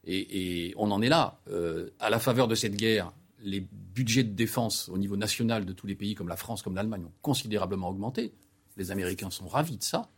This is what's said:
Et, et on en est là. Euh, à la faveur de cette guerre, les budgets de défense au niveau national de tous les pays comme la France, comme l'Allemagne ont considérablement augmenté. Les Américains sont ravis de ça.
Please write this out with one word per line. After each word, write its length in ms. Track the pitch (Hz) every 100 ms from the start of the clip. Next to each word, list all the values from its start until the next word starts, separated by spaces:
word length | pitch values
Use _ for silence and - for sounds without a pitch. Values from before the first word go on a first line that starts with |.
| -
Et, 600 | 95 90 95 90 87 87
et 60 | -
on 140 | 104
en 100 | 101
est 80 | 117
là. 300 | 160 110 - -
Euh, 400 | 92 85 80 90 -
à 100 | 107
la 100 | 113
faveur 280 | 131 120 120
de 80 | 110
cette 200 | 113 101
guerre, 360 | 113 107 87 - _ _
les 220 | 104 98 95 - 95
budgets 300 | 123 117 117
de 100 | 117
défense 560 | 98 113 - 113 - -
au 80 | 92
niveau 200 | 98 101
national 480 | 104 - 113 113 95
de 80 |
tous 140 | 92 101
les 80 | 98
pays 200 | 101 107
comme 120 | 87
la 100 | 82
France, 240 | - 110
comme 120 | - 92
l'Allemagne 300 | 107 101 87
ont 80 | -
considérablement 680 | - 131 113 104 92 98 90
augmenté. 440 | 95 107 135 113 - _ _ _ -
Les 140 | 90
Américains 380 | 98 90 95 95
sont 180 | - 90
ravis 300 | 117 160 135
de 60 |
ça. 260 | - 180 233